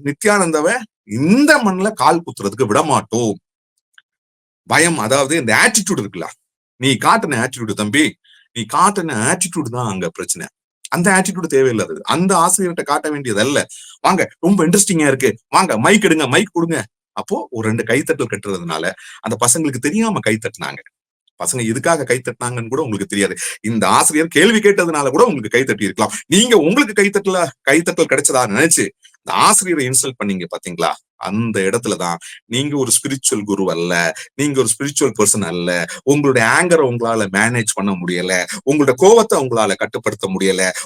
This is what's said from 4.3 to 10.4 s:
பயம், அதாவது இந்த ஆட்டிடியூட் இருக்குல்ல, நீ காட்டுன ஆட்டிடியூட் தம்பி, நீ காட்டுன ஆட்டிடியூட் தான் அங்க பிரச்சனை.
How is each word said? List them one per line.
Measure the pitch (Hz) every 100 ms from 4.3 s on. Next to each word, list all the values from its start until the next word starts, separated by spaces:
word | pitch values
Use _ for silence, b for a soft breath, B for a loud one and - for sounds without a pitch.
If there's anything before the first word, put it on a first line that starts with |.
| _ _ _ -
பயம், | 131 170 147
அதாவது | 110 135 135 165
இந்த | 113 117
ஆட்டிடியூட் | 226 226 190 151
இருக்குல்ல, | 101 87 78 - _ _ _ -
நீ | 131
காட்டுன | 113 151 214 202 120
ஆட்டிடியூட் | 131 127 107
தம்பி, | 98 104 139 131 - b b b 117
நீ | 110
காட்டுன | 147 190 202 170 113
ஆட்டிடியூட் | 123 180 175 170 123
தான் | 123 113
அங்க | 92 85
பிரச்சனை. | - 87 87